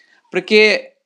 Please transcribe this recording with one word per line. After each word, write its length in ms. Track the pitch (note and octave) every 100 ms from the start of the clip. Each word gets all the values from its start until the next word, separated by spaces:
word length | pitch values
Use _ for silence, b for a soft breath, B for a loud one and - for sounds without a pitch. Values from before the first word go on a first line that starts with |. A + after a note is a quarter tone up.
| b b b
Porque 600 | F3+ F3+ G#3+ G#3+ F#3+ - _